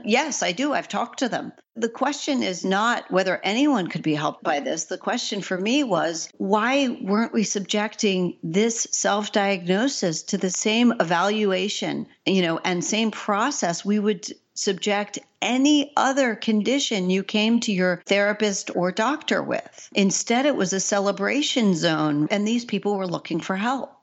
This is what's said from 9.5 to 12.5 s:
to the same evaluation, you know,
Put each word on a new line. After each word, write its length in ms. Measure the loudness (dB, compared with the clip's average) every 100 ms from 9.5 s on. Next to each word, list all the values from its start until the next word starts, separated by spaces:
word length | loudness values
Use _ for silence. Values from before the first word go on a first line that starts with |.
| 0 0 2 2 0 -2 -2
to 140 | -4 -2
the 120 | -2
same 420 | -2 0 4 4 4
evaluation, 1040 | 2 2 2 2 2 0 -2 -4 -4 -4 -8 _ 0
you 160 | 2
know, 180 | 2